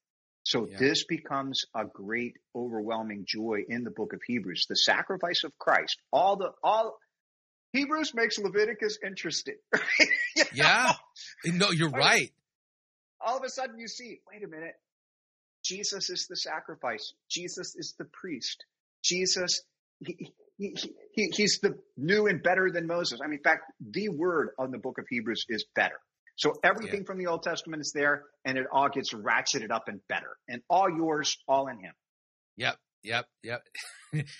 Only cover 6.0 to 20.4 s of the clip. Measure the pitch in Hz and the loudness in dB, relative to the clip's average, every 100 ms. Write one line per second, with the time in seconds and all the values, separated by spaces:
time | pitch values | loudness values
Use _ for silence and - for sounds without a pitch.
6 | - 139 190 196 175 - 165 220 220 - | 0 4 4 4 -2 0 2 2 0 -6
7 | _ _ _ _ _ _ _ 262 285 311 | _ _ _ _ _ _ _ -2 0 0
8 | 302 233 226 214 196 202 214 214 214 - | 0 0 0 0 0 2 2 0 -4 -4
9 | 196 190 165 - - - - - - - | -8 -6 -4 -4 -6 -12 0 0 4 4
10 | - - - 302 277 135 151 214 254 - | 4 2 0 2 2 6 6 6 4 0
11 | - - - - 160 175 202 165 160 139 | -4 -18 -18 -8 -2 2 4 4 2 4
12 | 165 220 123 _ _ _ _ _ _ _ | 6 6 4 _ _ _ _ _ _ _
13 | _ - 208 262 262 262 262 226 226 - | _ -6 -4 -2 -4 -6 -8 -8 -12 -12
14 | 240 175 - 208 190 156 165 - _ _ | -14 -16 -18 -14 -14 -12 -14 -16 _ _
15 | _ _ _ _ _ _ - 190 202 196 | _ _ _ _ _ _ -8 -6 -6 -4
16 | - 180 - 170 156 156 - 156 127 110 | -6 -6 -8 -8 -6 -8 -10 -6 -6 -4
17 | - - - 165 175 190 175 - 156 - | -8 -14 -8 -8 -6 -8 -10 -10 -12 -10
18 | 165 - 185 123 - - - _ _ _ | -14 -12 -10 -6 -8 -10 -16 _ _ _
19 | - 180 185 190 175 - - _ _ - | 0 2 2 2 0 -2 -4 _ _ -16
20 | - - - _ | -12 -12 -12 _